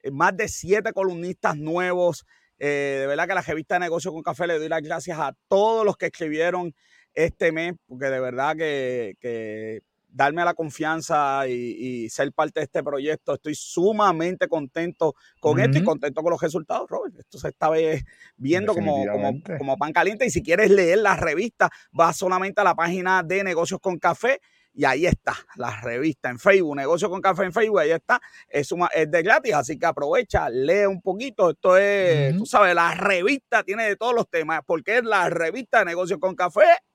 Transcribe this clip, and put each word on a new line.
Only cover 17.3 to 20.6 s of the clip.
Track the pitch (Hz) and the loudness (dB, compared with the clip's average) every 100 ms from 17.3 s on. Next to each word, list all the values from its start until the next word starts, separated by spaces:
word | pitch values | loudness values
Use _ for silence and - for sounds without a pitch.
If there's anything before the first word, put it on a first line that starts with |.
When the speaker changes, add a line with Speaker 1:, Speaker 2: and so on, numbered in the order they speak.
| 151 | -12
Speaker 1:
se | - | -12
está | - 160 | -2 0
ve-, | 160 160 151 127 _ - _ | 2 0 -2 -6 _ -20 _
viendo | 135 175 208 | -2 0 2
como, | 170 156 | 0 0
como, | 139 | 0
Speaker 2:
Definitivamente. | 123 104 117 135 180 156 | -2 -2 -2 -4 -8 -8
Speaker 1:
como | 139 135 | -4 -2
pan | 151 | 0
caliente. | 147 175 220 | 0 0 0
Y | 247 | -2
si | 175 | -2
quieres | 156 170 | 0 2